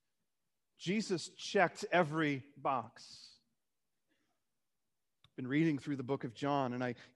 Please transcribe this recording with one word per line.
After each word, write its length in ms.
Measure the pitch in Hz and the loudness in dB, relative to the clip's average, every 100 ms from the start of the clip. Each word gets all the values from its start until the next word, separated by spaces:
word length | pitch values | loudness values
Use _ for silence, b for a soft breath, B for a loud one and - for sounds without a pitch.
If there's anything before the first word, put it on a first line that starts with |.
| _ _ _ _ _ _ _ _ | _ _ _ _ _ _ _ _
Jesus 500 | 165 214 - 180 - | -2 -2 -2 -4 -4
checked 540 | - - 202 170 - 208 | -12 -2 4 4 2 2
every 540 | 170 156 156 151 135 - - | 4 4 2 0 0 -6 -6
box. 840 | 147 131 117 - - - - - _ _ _ _ _ _ _ _ _ _ _ _ _ _ _ _ _ _ | -2 -2 -2 -12 -20 -20 -20 -20 _ _ _ _ _ _ _ _ _ _ _ _ _ _ _ _ _ _
I've 120 | _ - | _ -10
been 120 | 127 | 0
reading 280 | 143 165 143 | 2 4 2
through 200 | - 135 | -2 -4
the 80 | |
book 180 | 123 139 | -2 -2
of 120 | 135 | -4
John, 380 | - 143 143 127 | -4 0 2 2
and 120 | 123 | 0
I 100 | 123 120 B | -2 -4 B